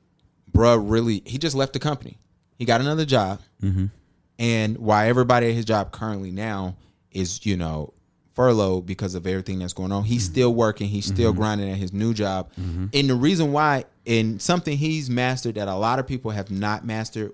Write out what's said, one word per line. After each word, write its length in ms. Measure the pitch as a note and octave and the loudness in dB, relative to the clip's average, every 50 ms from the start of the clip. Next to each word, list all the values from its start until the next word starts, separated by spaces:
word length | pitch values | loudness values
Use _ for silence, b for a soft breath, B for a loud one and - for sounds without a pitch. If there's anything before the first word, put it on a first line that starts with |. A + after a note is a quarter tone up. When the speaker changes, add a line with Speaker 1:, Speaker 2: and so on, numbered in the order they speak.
| _ _ _ _ _ _ _ _ _ - - | _ _ _ _ _ _ _ _ _ 2 4
Speaker 1:
bruh, 300 | G#2+ A#2 A#2+ A#2+ A2+ G2+ | 6 8 8 6 6 4
really, 380 | G#2 A2 A2+ A#2 A#2 G#2+ G2 - | 2 2 2 2 2 0 -2 -4
he 140 | - A#2 C#3 | -6 -8 -4
just 160 | D#3+ D#3+ C3 | -4 -2 -2
left 160 | C3+ C3+ - - | -2 -2 -2 -2
the 60 | C3 | -4
company. 400 | - D3+ D3 - - - - - _ _ _ _ _ _ _ - | -4 -4 -4 -4 -8 -14 -20 -20 _ _ _ _ _ _ _ -4
He 60 | A#2+ | 2
got 160 | A2+ A#2 A#2 | 4 4 4
another 240 | C3 C#3+ D3+ D#3+ D#3 | 4 2 0 0 0
job. 360 | C#3+ C3+ A#2+ G2+ F#2 G2+ G#2 - _ _ - G2 | 2 4 2 2 2 -2 -6 -10 _ _ -6 -2
Speaker 2:
Mm-hmm. 240 | G2 F#2+ F#2+ F#2+ G#2 - _ _ _ _ _ _ _ _ - | -2 0 0 0 -2 -4 _ _ _ _ _ _ _ _ -4
Speaker 1:
And 400 | A#2 A#2 A#2 A2 A2 G#2+ A2 - | 0 0 2 2 0 0 -2 -2
while 300 | A2+ G#2+ G#2 G#2 G#2+ A2+ | 2 4 4 4 6 4
everybody 400 | B2 B2+ B2 A#2+ B2 A#2+ A#2 A#2 | 4 4 4 4 4 4 4 2
at 60 | A#2 | 0
his 100 | A#2 A2+ | 0 0
job 280 | A2 A2 G#2 G2 - - | 0 2 0 0 -2 -6
currently 380 | - A2 A2 G#2+ G2 G2 F#2 F2+ | -8 -8 -6 -6 -6 -8 -8 -8
now 440 | G2 G#2+ A2 G#2+ G2 F#2+ F#2 F#2 - b b b b b _ - | -6 -6 -6 -6 -4 -6 -6 -8 -10 b b b b b _ -6
is, 320 | F#2+ F#2 F2+ - - - | -4 -4 -4 -4 -4 -2
you 100 | G#2+ G2 | -2 -2
know, 360 | F2 E2+ D#2+ D#2 D2+ D2+ - - _ _ _ _ _ _ _ _ | 0 -2 -4 -4 -6 -8 -10 -12 _ _ _ _ _ _ _ _
furloughed 520 | - B2 B2+ A#2 A2 G2+ F#2+ F#2 F#2 F2 | 2 4 4 4 4 4 2 0 -2 -2
because 280 | F2+ F#2+ - G2+ F#2 F2+ | -6 -6 -4 -4 -6 -6
of 120 | F2+ E2 | -4 -4
everything 320 | F#2 F#2 F#2+ F#2 - F#2+ F#2 | -2 -2 -2 -4 -4 -6 -6
that's 120 | F2+ F2 - | -6 -6 -8
going 200 | - F#2 F#2 G2 | -6 -4 -4 -2
on, 100 | G2+ G#2 | -2 0
he's 200 | A2 A#2+ B2 G2+ | 0 0 0 0
Speaker 2:
Mm-hmm. 80 | F2+ E2+ | 0 0
Speaker 1:
still 220 | B2+ B2 A#2+ A#2 | 2 2 4 4
working. 340 | A#2 A#2 A2 G#2+ - G#2+ G2+ | 4 2 2 2 0 -4 -4
He's 180 | G2+ G2+ G2+ | -4 -4 -4
still 240 | G2 G2 F#2+ A#2 A2+ F#2 | -2 -2 2 2 2 2
Speaker 2:
Mm-hmm. 80 | G2 | 2
Speaker 1:
grinding 300 | A2 G#2+ G#2+ G#2 G2+ G2 | 0 0 0 -2 -2 -4
at 60 | F#2+ | -4
his 160 | G2 G2 F2+ G2 | -4 -6 -4 -2
new 200 | G2 A2 A#2 A2+ | -2 0 0 0
job. 380 | G#2+ G#2 G2 F#2+ F#2+ F2+ - - - | 0 -2 -2 -2 -4 -6 -8 -10 -8
Speaker 2:
Mm-hmm. 260 | F#2 F2+ E2+ F2+ F#2 G#2 - | -8 -6 -4 -4 -4 -2 -2
Speaker 1:
And 160 | - C#3 C3+ | 0 0 0
the 40 | B2+ | 0
reason 380 | A#2+ B2+ D#3 F#3+ E3 D#3+ C#3+ C#3+ | 2 2 2 2 2 0 0 0
why, 320 | D3 D#3 D3+ C#3 C3 - - _ _ - | 0 2 2 0 0 -4 -8 _ _ -4
and 360 | A#2 A#2 A2+ A2 A2 A2+ G2 - | 0 2 2 2 0 -2 -2 -2
something 340 | - F3 F3 - E3 C#3+ | 0 0 0 0 -2 -2
he's 320 | C#3 D3+ D#3+ D#3+ D#3 C#3+ B2 | -2 -2 -2 -2 -2 -4 -4
mastered 460 | A#2+ B2 B2 B2+ C3 B2+ - A#2+ G#2+ | -2 0 0 0 -2 -2 -4 -6 -4
that 120 | G#2+ G2+ G2 | -4 -4 -4
a 60 | F#2+ | -2
lot 240 | F#2+ G#2+ A2+ B2+ C3+ | 0 0 0 0 0
of 80 | C3 C3+ | -2 -4
people 240 | C#3 B2+ - A2 G#2+ | -6 -6 -6 -6 -6
have 180 | G#2 F#2+ F#2+ | -6 -6 -4
not 340 | G2 G2 G#2 G#2 G#2+ - - | -4 -4 -2 -2 -2 -4 -4
mastered 480 | A2+ A2 A2 A2 - - A2 G#2+ G2+ | -6 -6 -6 -6 -6 -6 -8 -8 -8